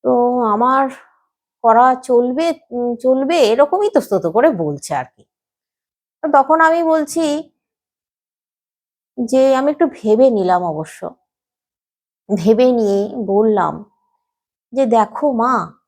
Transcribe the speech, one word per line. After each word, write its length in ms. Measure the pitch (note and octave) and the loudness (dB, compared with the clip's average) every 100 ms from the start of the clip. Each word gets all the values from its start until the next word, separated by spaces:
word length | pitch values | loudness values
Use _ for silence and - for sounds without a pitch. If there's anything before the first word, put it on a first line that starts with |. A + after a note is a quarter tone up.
তো 80 | - B3 A#3+ B3 | 0 0 0 -2
আমার 400 | A3+ G#3 B3 C4+ C4+ C4 _ _ _ _ _ _ | -2 0 0 0 -2 -6 _ _ _ _ _ _
করা 240 | A#3 A3+ B3+ B3+ | 2 4 4 0
চলবে, 440 | - A#3+ B3 B3+ E4 D#4 _ | 0 0 0 -2 -4 -4 _
উম, 200 | A#3+ A#3+ A#3+ | -6 -6 -2
চলবে, 420 | B3+ C4 C4+ E4+ A3+ | 0 0 0 2 2
এরকমই 420 | A#3 C#4+ F#4 G#4 | 2 0 2 0
ইতস্তত 380 | D#4 - G3 E3+ | -2 -2 -4 -2
করে 220 | F#3+ D4 | 2 0
বলছে, 400 | G#3 D#3 C#3+ - | 0 -6 -6 -8
আর 140 | C#3+ B2+ | -8 -8
কি। 140 | _ _ _ _ _ _ _ _ _ _ _ | _ _ _ _ _ _ _ _ _ _ _
তো 20 | D#4 | 0
তখন 240 | C#4+ C4+ D#4+ | 2 2 2
আমি 200 | D#4+ E4 | 4 2
বলছি 400 | E4 D#4+ D4 E4 D#4+ D4 - _ _ _ _ _ _ _ _ _ _ _ _ _ _ _ _ - | 0 0 -2 -4 -2 -4 -8 _ _ _ _ _ _ _ _ _ _ _ _ _ _ _ _ -10
যে, 240 | A#3 C4 C4+ C4 | -2 2 2 2
আমি 140 | C#4 | 0
একটু 160 | D4 D#4+ | 0 -2
ভেবে 340 | - G#3+ G#3+ C4 | -2 -2 4 4
নিলাম 320 | A3 F#3 F3+ | 2 0 0
অবশ্য, 360 | F3 D#3 D#3+ - F3 - _ _ _ _ _ _ _ _ _ _ - | -2 -6 -10 -12 -16 -16 _ _ _ _ _ _ _ _ _ _ -8
ভেবে 380 | G3 F3 A3 B3+ | -4 0 2 2
নিয়ে 280 | A#3+ G#3+ G3+ G#3 C4 G3 | 2 0 -2 -4 -8 -2
বললাম 480 | G3 A3 G#3 D#3+ D#3 G#3 _ _ _ _ _ _ _ _ | 0 2 0 -2 -6 -16 _ _ _ _ _ _ _ _
যে, 100 | B3 C4 | -4 0
দেখো 420 | A3+ G#3 - D4 | 2 0 -2 -4
মা 200 | A#3+ A#3+ A#3+ D#3+ _ | -2 -2 -2 -4 _